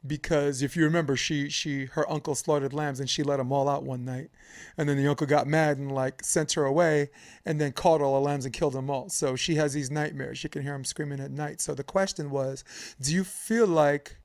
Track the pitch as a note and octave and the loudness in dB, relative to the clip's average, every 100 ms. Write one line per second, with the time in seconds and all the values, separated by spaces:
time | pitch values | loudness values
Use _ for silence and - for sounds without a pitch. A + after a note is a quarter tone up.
0 | C3+ D3 - D#3+ C#3+ C3 C3+ F3 D#3 E3+ | -6 -6 0 2 2 0 -2 2 4 4
1 | D3 C3 - D3+ C#3+ - D#3 C#3 C3+ - | 2 0 0 -2 -2 -4 -4 -4 -4 -2
2 | D3+ D3+ D3+ C3+ - D3 C3+ C#3+ D3+ C3 | -2 -2 -2 -4 2 2 2 -2 -4 -4
3 | C3+ - C#3+ C#3 B2+ C#3 C#3 C#3+ C3+ B2+ | -4 -2 0 0 2 2 2 0 -4 -6
4 | B2 B2+ D3+ _ - - - - D3 C#3 | -6 -8 -10 _ -20 -20 -16 -2 0 4
5 | C#3 C#3+ C#3 D3 C#3+ D#3+ D#3 C#3 C#3 C3+ | 2 2 4 2 4 4 4 0 -2 -2
6 | C3 - - F3 D3+ - C#3 C#3+ E3+ D3+ | -2 -4 -2 0 0 2 2 4 4 4
7 | C#3+ - - - - D3+ D3 - F3+ D#3+ | 0 -6 -20 -14 -4 0 0 2 4 4
8 | C#3+ C3+ C#3+ C#3+ C3 - D3+ C3+ C3+ C#3 | 4 2 2 0 -4 -2 -2 -2 -4 -4
9 | F3+ - C#3+ B2+ - D#3 D3+ C#3+ C3 D3+ | -4 -2 -2 0 0 2 2 0 -4 -2
10 | D3+ D3 C3+ C3 D3 D3 C#3 C#3+ B2+ - | -4 -4 -8 -8 -8 -6 -6 -6 -8 -6
11 | D3 C#3 C3+ C3+ D3 - - C#3 C#3 F#3+ | -6 -6 -8 -6 -6 -6 -6 -6 -2 0
12 | F#3+ - D3 C#3 C3+ C3+ - - - - | 0 -2 -4 -2 -2 -6 -12 -16 -16 -8
13 | C3 E3+ F#3 - - A3+ A3 D#3+ D3 C#3+ | -2 0 0 -6 -2 2 4 6 6 4
14 | - - | -4 -20